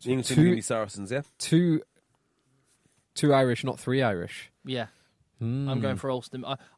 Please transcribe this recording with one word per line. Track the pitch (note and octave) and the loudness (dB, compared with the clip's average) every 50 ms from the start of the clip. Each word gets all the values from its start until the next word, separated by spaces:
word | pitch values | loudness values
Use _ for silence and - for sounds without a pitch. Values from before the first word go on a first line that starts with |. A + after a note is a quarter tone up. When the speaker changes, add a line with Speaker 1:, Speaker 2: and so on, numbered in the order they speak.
Speaker 1:
The | - B2 | -4 -2
English | C3 C3 A2+ - | -2 0 -2 2
team | C3 | 4
Speaker 2:
Two | D3+ | 6
Speaker 1:
are | D#3+ | 6
gonna | F3+ F3 | 6 4
be | A2+ | 2
Saracens, | - - A#2 A2 G#2+ G#2 - G2 G2 G2 | -2 -2 -2 -2 -4 -4 -8 -10 -8 -6
yeah? | B2+ C#3+ C#3+ - _ - | -6 -6 -6 -8 _ -12
Speaker 2:
Two, | - - D#3+ E3+ F3+ E3+ D#3 - - - _ _ _ _ _ _ _ _ _ _ _ _ _ _ _ _ _ _ _ _ _ _ _ _ - | -2 2 2 4 4 4 2 0 -2 -8 _ _ _ _ _ _ _ _ _ _ _ _ _ _ _ _ _ _ _ _ _ _ _ _ -4
two | - D#3 D3 | 0 4 6
Irish, | C#3 C3+ C3 B2 A#2+ - C3 | 6 6 6 4 2 0 -4
not | C3 - - | -6 -6 -6
three | - B2 C3 C3+ | -4 -2 0 2
Irish. | B2+ A2 G2 F2 E2+ - - - - - _ _ - | 2 2 0 -2 -4 -8 -10 -14 -18 -20 _ _ -10
Speaker 3:
Yeah. | C3+ B2+ A#2+ A2 - _ _ _ _ _ _ _ _ _ - | -8 -6 -6 -6 -8 _ _ _ _ _ _ _ _ _ -8
Speaker 2:
Hmm. | A2+ A#2 B2 C#3 C#3 C#3 | -6 -4 -4 -2 -2 -2
Speaker 3:
I'm | C3 A#2 | -2 -2
going | G#2+ - - | -2 -2 -2
for | F2+ - C3+ | -2 -4 -4
Ulster. | B2+ B2 - - C3 B2+ - | -4 -4 -6 -10 -12 -10 -10
I, | - C#3 - - _ _ | -8 -10 -10 -12 _ _